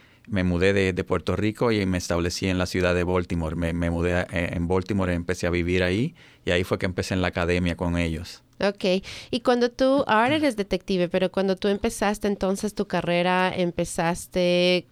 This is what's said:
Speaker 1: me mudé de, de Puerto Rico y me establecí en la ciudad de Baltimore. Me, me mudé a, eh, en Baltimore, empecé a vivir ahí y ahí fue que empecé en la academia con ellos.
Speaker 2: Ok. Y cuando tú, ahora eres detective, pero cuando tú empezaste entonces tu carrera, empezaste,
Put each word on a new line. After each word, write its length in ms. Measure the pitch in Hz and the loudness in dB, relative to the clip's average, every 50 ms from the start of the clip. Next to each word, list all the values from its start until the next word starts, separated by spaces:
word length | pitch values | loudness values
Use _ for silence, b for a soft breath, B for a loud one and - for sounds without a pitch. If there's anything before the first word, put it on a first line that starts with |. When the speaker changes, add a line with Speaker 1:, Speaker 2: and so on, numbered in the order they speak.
| b b b b b | b b b b b
Speaker 1:
me 160 | - 107 95 | -4 -2 0
mudé 300 | 92 90 87 85 92 98 | 2 2 2 4 4 4
de, 220 | 98 101 95 92 92 | 4 4 2 2 0
de 100 | 95 90 | -2 -2
Puerto 320 | - 95 85 - - 90 | -2 -2 -2 0 -2 -2
Rico 340 | 90 101 107 107 - 127 120 | 0 0 -2 -2 0 0 0
y 140 | 113 104 98 | 2 0 0
me 140 | 92 92 90 | 0 -2 -2
establecí 480 | - - 87 87 85 87 - - 92 | -2 -2 0 0 0 -2 -2 -2 -2
en 100 | 95 92 | 0 0
la 80 | 90 90 | 0 -2
ciudad 300 | - - 92 90 90 87 | 0 0 0 2 2 2
de 100 | 90 87 | 2 0
Baltimore. 520 | 87 92 92 87 - 87 85 82 80 82 | 0 0 0 0 -2 -2 -2 -2 -2 -2
Me, 180 | 85 85 82 85 | -2 -2 -2 -2
me 160 | 85 85 85 | -2 -2 0
mudé 240 | 85 85 85 87 87 | 0 0 0 0 0
a, 80 | 90 | 0
eh, 300 | 90 - - 87 87 - - | -2 -2 -4 -4 -4 -2 -2
en 140 | 82 85 85 | -4 -2 0
Baltimore, 440 | 92 92 92 - 104 98 95 90 | 0 0 0 0 -2 0 0 0
empecé 340 | 87 87 85 - 87 - - | -2 -2 -2 -4 -4 -2 -2
a 40 | 87 | 0
vivir 320 | 85 87 85 87 90 92 | 0 0 0 2 2 2
ahí 320 | 90 90 92 104 127 170 B B B B B B B | 2 2 0 0 -2 -4 B B B B B B B
y 60 | - | 0
ahí 120 | 87 87 95 | 0 0 0
fue 140 | - - 95 | 0 -2 -2
que 80 | - | -2
empecé 260 | 95 90 - 98 - | -2 -2 -4 -4 -2
en 80 | 101 92 | -2 0
la 80 | 90 90 | 0 0
academia 480 | - 92 87 85 90 90 90 87 82 | 0 0 0 2 2 2 2 0 -2
con 220 | - 90 85 85 85 | -2 -2 -2 0 0
ellos. 440 | 85 82 80 80 92 - - - _ _ _ - | 0 -2 -4 -6 -8 -12 -16 -20 _ _ _ -2
Speaker 2:
Ok. 440 | - 202 202 - - 190 180 196 B B B B B B | -2 -2 -2 -2 0 0 0 0 B B B B B B
Y 100 | - 247 | -6 -2
cuando 300 | - 254 247 247 240 247 | 2 2 2 4 2 0
tú, 320 | - - 262 262 269 285 269 | 2 2 2 4 4 2 2
ahora 300 | - 214 214 233 262 302 | 2 2 2 2 2 2
eres 200 | 311 302 285 220 | 2 2 0 0
detective, 520 | 214 196 - 190 175 - - 196 180 175 175 | -2 -2 -2 -4 -4 -2 -2 0 0 0 0
pero 220 | - 185 185 180 | 2 0 0 0
cuando 260 | - 196 190 196 190 | 0 0 0 0 0
tú 120 | 185 - 202 | 0 0 0
empezaste 580 | 196 196 - 233 - - 220 202 208 208 - | 0 0 -2 -4 -2 0 -2 -2 0 0 -2
entonces 480 | 208 202 196 196 185 196 196 - 208 - | -2 -2 0 0 -2 -2 -2 -4 -4 -4
tu 120 | - 202 | -4 -4
carrera, 680 | - - 175 165 170 175 175 175 180 180 185 185 185 - | -2 -2 -2 0 0 0 2 2 2 2 2 2 0 0
empezaste, 1300 | - 180 175 165 - 175 - - - 170 165 175 - - - - 185 180 175 175 180 180 180 180 175 170 - | 0 -2 -2 -2 -4 -6 -4 -4 -2 -2 -2 -2 -4 -8 -4 -2 0 2 4 4 4 4 4 4 2 0 -6